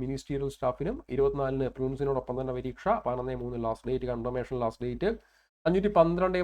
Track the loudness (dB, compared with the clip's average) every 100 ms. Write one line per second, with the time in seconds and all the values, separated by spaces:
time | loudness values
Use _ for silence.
0 | -4 -6 -4 -4 -4 -2 -2 -2 -4 -6
1 | -4 2 2 2 0 0 -2 -2 -4 -2
2 | 0 0 -2 -4 -2 -4 -6 -2 0 0
3 | 0 -2 -2 -4 -4 -2 -2 -2 -2 -2
4 | -2 -2 -2 -2 -2 -2 -2 -2 -6 -2
5 | -2 -2 -8 _ _ _ 2 2 4 6
6 | 6 6 2 2